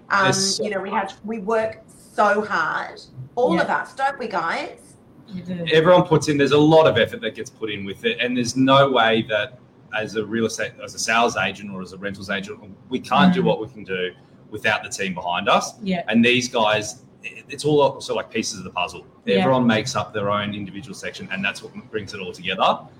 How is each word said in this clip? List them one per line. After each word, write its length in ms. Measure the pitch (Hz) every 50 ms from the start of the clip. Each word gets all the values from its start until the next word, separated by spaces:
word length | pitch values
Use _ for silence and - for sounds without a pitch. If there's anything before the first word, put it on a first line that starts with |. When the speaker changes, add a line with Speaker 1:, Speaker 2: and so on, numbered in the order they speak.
| - -
Speaker 1:
Um, 140 | - 196 190
Speaker 2:
There's 320 | 190 190 196 - - -
so 80 | - 214
Speaker 1:
you 60 | 208
know, 100 | 196 190
we 80 | 185 208
Speaker 2:
much. 220 | 208 214 190 -
Speaker 1:
have, 80 | - - -
we 140 | 208 233 220
work 420 | 185 214 226 220 220 - - - -
so 540 | - - - - - - 233 214 202 202 214 208
hard, 560 | 202 196 170 156 156 - 190 - - - - - - - - - - -
all 180 | 240 254 - 339
Speaker 3:
Yeah. 60 | 349
Speaker 1:
of 80 | - 214
us, 240 | 160 147 - - -
don't 240 | - 269 277 277
we, 100 | - 240
guys? 680 | 214 196 170 160 165 208 269 311 - - - - - - - _ - - - - -
Speaker 3:
We 100 | 190 180
do. 220 | 170 180 180 170 170 151
Speaker 2:
Everyone 320 | 151 160 156 180 180 175 -
puts 220 | - 156 147 -
in, 100 | 151 147 143
there's 120 | 143 123 143
a 40 |
lot 300 | 147 151 156 160 160 156
of 100 | - 110
effort 240 | 113 - - 120 113
that 140 | 117 110 -
gets 160 | 113 107 -
put 180 | - - 110 104
in 160 | 104 98 98
with 180 | 98 95 - 113
it, 140 | 117 113 110
and 160 | 120 123 127
there's 200 | 123 120 117 -
no 340 | 131 131 135 135 139 139 135
way 300 | 127 120 113 113 113 113 107 110
that 300 | 107 104 104 - - - - _ _ _ - - 107
as 200 | 110 110 95 98
a 100 | 110 104
real 220 | 98 110 117 113
estate, 240 | 110 - - 107 98 - - 104
as 120 | 101 -
a 40 | -
sales 380 | - 113 113 117 120 113 -
agent 320 | 98 95 98 95 101 104 101
or 80 | 98 92 92
as 100 | 87 95
a 40 | 92
rentals 320 | 98 101 95 101 95 98
agent, 280 | 98 98 95 104 104 - - 95 - - - -
we 100 | 127 120
can't 320 | - - 123 143 - 180
do 100 | 180 131 -
Speaker 3:
Mm. 20 |
Speaker 2:
what 160 | 110 104 -
we 60 | 110
can 160 | - - 107 95
do 280 | 95 95 92 90 90 - - - _ - - - -
without 320 | 107 104 - 110 107 - -
the 60 | -
team 240 | - - 98 95 87
behind 360 | 87 90 87 85 92 101 120
us. 240 | 160 208 - - - - 208
Speaker 3:
Yeah. 200 | 190 185 170 -
Speaker 2:
And 160 | - 113 117 117
these 220 | 123 123 127 123 -
guys, 540 | - 117 110 107 107 104 104 - - - - - - _ -
it, 220 | - - 113 - -
it's 140 | 143 135 -
all 340 | 151 151 147 139 127 - 113
sort 80 | - -
of 40 | 117
like 140 | 110 - -
pieces 260 | - 113 107 - - 95
of 40 | 92
the 60 | -
puzzle. 340 | - 90 87 85 90 80 - - _ _ -
Speaker 3:
Yeah. 120 | 117 -
Speaker 2:
Everyone 280 | 95 - 135 131 127 120
makes 280 | 117 110 110 107 - -
up 180 | 107 104 - -
their 140 | 107 101 101
own 220 | 101 104 104 104 104
individual 400 | 104 101 92 92 98 - 98 92
section, 320 | - 95 90 - - 95 90
and 140 | 95 98 98
that's 160 | 98 98 - 110
what 100 | - - 104 - -
brings 220 | 110 107 101 98 104
it 40 | 98
all 120 | 92 90
together. 480 | 82 82 87 92 95 101 131 180 226 - - - -